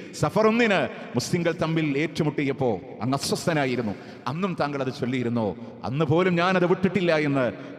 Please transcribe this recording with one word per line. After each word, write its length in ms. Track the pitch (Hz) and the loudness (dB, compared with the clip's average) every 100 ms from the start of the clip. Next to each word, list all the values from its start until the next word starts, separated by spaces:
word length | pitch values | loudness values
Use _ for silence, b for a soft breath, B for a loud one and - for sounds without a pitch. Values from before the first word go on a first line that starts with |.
| - | -14
സഫർ 340 | - 151 202 220 | -4 0 4 4
ഒന്നിന് 420 | 233 226 180 127 B B 120 | 4 4 2 0 B B -4
മുസ്ലിങ്ങൾ 380 | - 180 170 165 | 0 0 0 0
തമ്മിൽ 360 | 160 160 151 139 | 0 0 0 0
ഏറ്റുമുട്ടിയപ്പോ 800 | 160 160 151 147 139 - 127 92 - - | -2 0 0 0 -2 0 0 -2 -6 -6
അങ്ങ് 180 | 120 135 | -2 -2
അസ്വസ്ഥനായിരുന്നു, 720 | - - - 151 135 123 110 90 B B 120 | -2 -2 0 0 0 0 -2 -6 B B -8
അന്നും 300 | 156 190 165 | -4 -4 -2
താങ്കൾ 220 | 143 139 | -2 -2
അത് 120 | 131 | -4
ചൊല്ലിയിരുന്നോ?" 600 | 127 120 131 117 117 104 80 B B | -2 -2 -2 0 0 0 -4 B B
"അന്ന് 220 | 95 139 151 | -4 0 2
പോലും 300 | 165 185 170 | 4 4 4
ഞാനത് 300 | 180 185 175 | 4 4 4
വിട്ടിട്ടില്ല" 520 | 180 185 190 170 156 | 4 2 2 4 4
എന്ന് 340 | 147 139 120 95 B | 2 2 0 -2 B